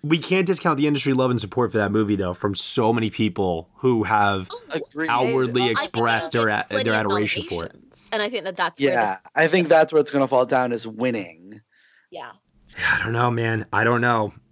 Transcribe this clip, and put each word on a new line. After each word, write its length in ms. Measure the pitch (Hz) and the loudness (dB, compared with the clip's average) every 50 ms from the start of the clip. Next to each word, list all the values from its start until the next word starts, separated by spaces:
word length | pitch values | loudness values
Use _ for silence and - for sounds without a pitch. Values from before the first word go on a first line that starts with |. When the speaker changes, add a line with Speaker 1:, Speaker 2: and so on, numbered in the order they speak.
| - | 0
Speaker 1:
We 160 | 147 160 165 | 0 0 0
can't 280 | 151 - 180 190 190 | 0 0 0 0 2
discount 300 | 190 190 170 - 175 156 | 2 0 0 0 0 0
the 100 | 139 147 | 2 2
industry 240 | 151 147 139 - 139 | 0 0 0 0 0
love 200 | 135 127 131 127 | 2 2 2 2
and 100 | 123 117 | 2 0
support 320 | 104 95 - 127 120 104 87 | -2 -4 -2 -2 -2 0 0
for 60 | 110 | 0
that 120 | 104 101 | 0 2
movie, 240 | 101 107 110 101 104 | 2 0 2 2 0
though, 180 | 95 95 90 90 | -2 -2 -4 -4
from 220 | - - 101 98 | -4 -4 -4 -2
so 380 | - - - - - 117 110 117 | 0 0 0 2 2 2 2 2
many 160 | 120 110 104 | 2 0 -4
people 600 | - - 113 104 90 - 98 92 87 82 85 _ _ | -2 0 -2 0 0 0 -2 0 -2 -4 -6 _ _
who 260 | - - 127 123 113 104 | -2 0 2 2 2 2
have 440 | 95 110 104 104 101 98 98 92 92 - - - - | 2 2 2 2 2 0 -2 -6 -8 -14 -16 -12 -8
Speaker 2:
Agreed. 400 | 147 165 - _ - 147 160 160 | -8 -8 -8 _ -8 -6 -2 0
Speaker 1:
outwardly 440 | 175 - 127 127 135 131 127 123 120 123 | 0 0 0 0 0 0 -2 0 0 0
Speaker 3:
Well, 20 | 123 | 0
I 40 | 120 113 | 2 0
think 60 | 110 | 0
Speaker 1:
expressed 540 | 110 - - 110 117 117 113 110 - - - | -2 -2 -2 0 0 2 0 0 -2 -2 -2
Speaker 3:
it'll 120 | 120 113 | 0 0
Speaker 1:
their 100 | 110 104 | 2 0
Speaker 3:
get 100 | 107 - | -2 -4
Speaker 1:
a-, 40 | - | -4
Speaker 3:
plenty 140 | 104 107 107 | -4 -2 0
Speaker 1:
their 80 | 117 110 | 0 0
Speaker 3:
of 60 | 110 | 0
Speaker 1:
adoration 420 | 107 101 101 104 107 101 - 104 - | 0 0 0 0 -2 -2 -4 -6 -6
for 220 | - 92 85 82 | -8 -8 -8 -8
it. 80 | - - | -10 -12
Speaker 3:
nominations, 360 | - - _ - - - - - | -20 -20 _ -20 -20 -14 -8 -6
and 80 | 220 | -4
I 80 | 208 202 | -4 -4
think 140 | 247 214 151 | -6 -8 -8
that 100 | 190 185 | -8 -4
that's 240 | 185 180 160 - - | -4 -4 -4 -2 -2
where 100 | 139 139 | 0 0
Speaker 2:
Yeah, 260 | 127 120 110 104 95 | 2 2 0 0 -2
Speaker 3:
this 80 | 95 _ - _ | -6 _ -8 _
Speaker 2:
I 120 | 147 160 | 0 2
think 200 | 160 160 190 175 | 4 4 2 4
that's 240 | 147 170 160 156 156 | 4 6 6 6 6
where 80 | 160 156 | 4 2
it's 100 | 147 151 | 2 2
gonna 180 | 143 143 135 127 | 0 0 0 2
fall 160 | 135 127 127 | 2 2 2
down, 260 | 113 143 127 127 123 | 2 2 0 0 0
is 160 | 120 113 - | -2 -6 -6
winning. 720 | 113 110 107 120 127 117 107 95 87 82 80 87 98 107 107 110 _ _ _ _ _ _ _ _ _ | -10 -6 -2 -2 -2 -2 -2 -6 -10 -16 -20 -20 -20 -20 -20 _ _ _ _ _ _ _ _ _ _
Speaker 3:
Yeah. 220 | - - 127 120 101 _ _ _ _ _ _ _ - - | -18 -16 -16 -16 -20 _ _ _ _ _ _ _ -12 -6
Speaker 1:
Yeah, 180 | - - - - | -2 -2 0 0
I 40 | - | -2
don't 80 | 113 | -2
know, 180 | 113 117 123 120 | 0 0 0 0
man. 340 | 120 117 117 113 113 110 - - - | 0 0 -2 -2 -2 -4 -4 -2 -2
I 100 | 101 110 | 0 2
don't 160 | 117 120 120 | 2 2 2
know. 340 | 120 120 120 113 107 101 - - _ _ | 2 2 2 2 0 -4 -6 -14 _ _